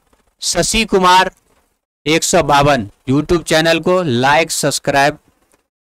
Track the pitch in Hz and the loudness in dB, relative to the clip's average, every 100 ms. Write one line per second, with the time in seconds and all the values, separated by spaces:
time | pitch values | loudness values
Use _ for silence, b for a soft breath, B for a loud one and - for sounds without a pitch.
0 | _ _ _ _ - 180 165 220 220 196 | _ _ _ _ -6 -4 -2 -2 0 0
1 | 180 185 185 - _ _ _ _ _ _ | 4 4 2 -6 _ _ _ _ _ _
2 | 147 160 - 180 143 143 143 135 101 - | -2 -2 2 0 2 2 2 0 -4 -12
3 | - 143 151 175 - 156 165 170 175 185 | -4 -2 0 -4 0 -2 0 0 0 -2
4 | 170 120 135 156 160 - 147 - - 139 | 0 -2 0 0 -2 -4 -4 -4 -2 0
5 | 143 151 _ _ _ _ _ _ | 0 -2 _ _ _ _ _ _